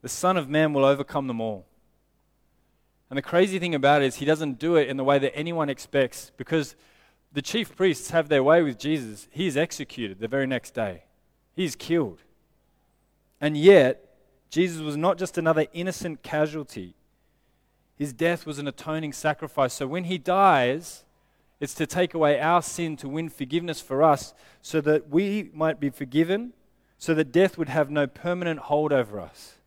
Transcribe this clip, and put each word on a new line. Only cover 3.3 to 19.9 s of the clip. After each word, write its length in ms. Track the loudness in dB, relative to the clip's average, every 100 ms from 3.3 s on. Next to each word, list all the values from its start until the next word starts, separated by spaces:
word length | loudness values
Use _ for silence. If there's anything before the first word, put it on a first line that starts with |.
| 2 2 0
thing 160 | -4
about 280 | 2 4 4
it 40 | 4
is 100 | -2
he 80 |
doesn't 340 | -2 0 -2 -4
do 180 | 2 2
it 120 | 2
in 80 | 0
the 80 |
way 140 | 2 2
that 160 | 2
anyone 360 | -4 -6 -4 -4
expects, 600 | -4 -4 0 0 -2 -20 _
because 400 | -4 -2 -2 -10 _ _ _ _ _
the 80 | -10
chief 340 | -6 -4 -6
priests 360 | 0 0 0 -2
have 180 | -2 2
their 160 | 4
way 180 | 6 6
with 160 | 4 -2
Jesus. 500 | -4 -4 -4 -12 -18
He 160 | -6 -4
is 100 | -2
executed 640 | -2 -4 -14 -8 -10 -8
the 100 | -6
very 180 | -4 -2
next 260 | -4 -6
day. 320 | -6 -6 -8 _ _ _ _ _
He 100 | -6
is 100 | -6
killed. 480 | -6 -4 -2 -2 -8 _ _ _ _ _ _ _ _ _ _ _ _
And 160 | -4 4
yet, 480 | 8 8 6 0 _ _ _ _ _
Jesus 300 | -2 -2 -2
was 160 | -6 -2
not 220 | 0 0
just 200 | -4 -2
another 280 | 0 0 -2
innocent 500 | -4 -8 -6 -10 -12
casualty. 720 | -6 -2 -2 -4 -12 -14 -16 -18 _ _ _ _ _ _ _ _ _ _
His 160 | -10
death 340 | -2 -2 -2 -6
was 120 | -8
an 100 | -8
atoning 440 | -10 -8 -8 -8
sacrifice. 640 | -4 -2 -2 -6 -2 -2
So 120 | -2
when 160 | -6